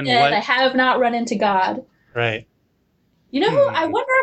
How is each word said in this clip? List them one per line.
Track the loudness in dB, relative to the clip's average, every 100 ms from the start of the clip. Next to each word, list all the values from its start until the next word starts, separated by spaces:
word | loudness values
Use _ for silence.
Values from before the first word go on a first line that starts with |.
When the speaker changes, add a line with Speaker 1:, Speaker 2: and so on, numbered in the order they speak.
Speaker 1:
in |
Speaker 2:
dead. | 0 2
Speaker 1:
what? | 4
Speaker 2:
I | 2
have | -2 0 0
not | 2 0 2
run | 0
into | -2 -4 -2
God. | 0 0 -2 -4 -10 _ _
Speaker 1:
Right. | -4 -2 -2 -10 _ _ _ _ _ _ _ _
Speaker 2:
You | -2
know | 0
who, | 2 2
Speaker 1:
Hmm. |
Speaker 2:
I | 2 -2
wonder | -2 0 0